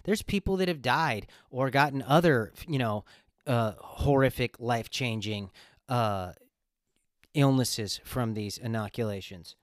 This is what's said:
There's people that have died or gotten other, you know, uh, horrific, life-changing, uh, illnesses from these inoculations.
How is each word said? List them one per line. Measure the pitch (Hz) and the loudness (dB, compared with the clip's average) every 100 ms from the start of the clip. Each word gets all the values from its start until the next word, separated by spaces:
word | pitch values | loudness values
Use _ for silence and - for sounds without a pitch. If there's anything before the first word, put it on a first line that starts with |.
There's | - 208 | -4 -2
people | - 202 196 190 | 0 -2 0 0
that | 185 | 0
have | 156 | 0
died | 123 135 160 107 - - _ | 0 2 2 -2 -6 -18 _
or | 127 135 | -4 2
gotten | 135 147 135 | 4 2 2
other, | 131 151 170 127 104 - - | 4 6 6 4 2 -6 -4
you | 139 | -2
know, | 117 104 - - _ _ - | 0 -2 -6 -18 _ _ -2
uh, | 120 110 - | 0 0 -4
horrific, | - - 143 139 131 - 123 - | -12 -2 2 4 4 2 -4 -4
life-changing, | 117 120 110 - 127 110 104 104 95 - - _ - | -2 -2 -4 -4 -4 -2 -4 -6 -8 -14 -20 _ -4
uh, | 123 110 98 90 - _ _ _ _ _ _ _ _ _ | 0 0 -2 -6 -12 _ _ _ _ _ _ _ _ _
illnesses | 151 139 131 120 - 104 - | 2 4 4 2 -2 -6 -8
from | - 127 113 | -6 -4 -4
these | 107 104 - | -4 -6 -8
inoculations. | 120 113 104 - 110 101 - 92 82 - | -4 -4 -4 -4 -4 -6 -10 -16 -18 -20